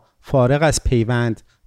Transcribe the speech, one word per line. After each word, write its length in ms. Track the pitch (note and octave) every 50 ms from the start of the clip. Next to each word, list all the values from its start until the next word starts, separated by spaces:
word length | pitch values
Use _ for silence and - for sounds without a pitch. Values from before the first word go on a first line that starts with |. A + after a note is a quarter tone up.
| _ _ _ _
فارغ 380 | _ - - C#3 B2 B2 C#3 D3 D#3+
از 200 | D3+ C3+ - -
پیوند 580 | - B2+ A#2+ A2+ G#2+ B2 A#2+ A#2+ A#2 A2+ - - _ _ _ _